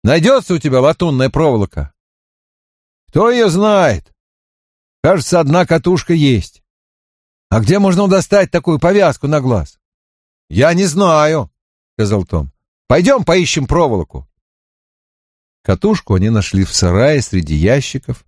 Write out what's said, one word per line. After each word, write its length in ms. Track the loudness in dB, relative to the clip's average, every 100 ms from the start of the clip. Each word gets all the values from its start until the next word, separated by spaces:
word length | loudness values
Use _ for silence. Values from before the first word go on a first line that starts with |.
"Найдется 500 | 0 2 2 0 0
у 60 | -4
тебя 220 | 0 0
латунная 480 | 0 0 -2 0 -2
проволока?" 640 | 0 0 0 -2 -6 -12 _ _ _ _ _ _ _ _ _ _ _ _
"Кто 240 | 0 2
ее 180 | 2 0
знает? 640 | 2 2 2 2 -2 -8 _ _ _ _ _ _ _ _ _
Кажется, 360 | 0 0 0 0
одна 260 | 2 0
катушка 480 | 2 0 0 -2 0
есть". 500 | 0 2 0 -4 _ _ _ _ _ _ _ _ _ _
"А 100 | -2
где 200 | 0 2
можно 280 | 2 2 2
достать 440 | 0 2 0 0
такую 260 | -2 -2 0
повязку 480 | 0 2 0 0 -2
на 140 | -2
глаз?" 380 | 0 -2 -4 _ _ _ _ _ _ _ _
"Я 200 | 0 0
не 100 | 2
знаю", 640 | -2 0 2 2 0 -2 -6 _ _ _ _
сказал 300 | -6 -2 -2
Том. 260 | -2 -6 -6 _ _ _ _
"Пойдем 360 | 2 2 0
поищем 420 | 2 0 0 -4
проволоку". 600 | -2 0 0 -2 -6 -12 -18 _ _ _ _ _ _ _ _ _ _ _ _ _
Катушку 500 | -4 -2 0 -2 -2
они 160 | -2 0
нашли 340 | 0 0 -2
в 80 | -2
сарае 520 | -2 0 2 2 0
среди 320 | -2 -6 -2
ящиков. 680 | 0 2 0 -2 -12 -10 -14